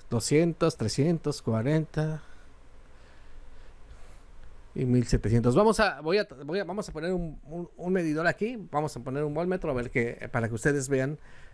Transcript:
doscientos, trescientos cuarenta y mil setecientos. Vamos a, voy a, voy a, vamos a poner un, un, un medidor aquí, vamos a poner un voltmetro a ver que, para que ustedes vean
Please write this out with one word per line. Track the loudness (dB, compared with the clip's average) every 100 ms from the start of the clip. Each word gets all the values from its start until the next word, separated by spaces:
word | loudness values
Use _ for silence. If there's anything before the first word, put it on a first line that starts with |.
| -4
doscientos, | -2 4 4 4 4 0 2
trescientos | 0 2 2 2 0 -4
cuarenta | 0 0 2 2 0 -2 -2 -4 -10 -16 -18 -20 -20 -20 -20 -20 -20 -18 -16 -14 -14 -14 -14 -16 -18 -16 -16 -16 -18 -16 -16 -16 -12
y | -4 2
mil | 4 4
setecientos. | 2 4 4 6 6
Vamos | 6 6
a, | 2 0
voy | 0 0
a, | 0 -6 -6
voy | -4
a, |
vamos | -4 -6 -6
a |
poner | -6 -2
un, | -2 -4 -8 -12
un, | -10 -10 -8
un | 0
medidor | 2 2 2 2
aquí, | 2 -2 -4 -4
vamos | -2 -2 -4
a |
poner | -4 -2
un | -2 0
voltmetro | 0 0 0
a | -2
ver | 0
que, | 0 0 -2 -4
para | -2 0
que | 0
ustedes | 2 2 2
vean | 0 0 -4 -10 -16 -18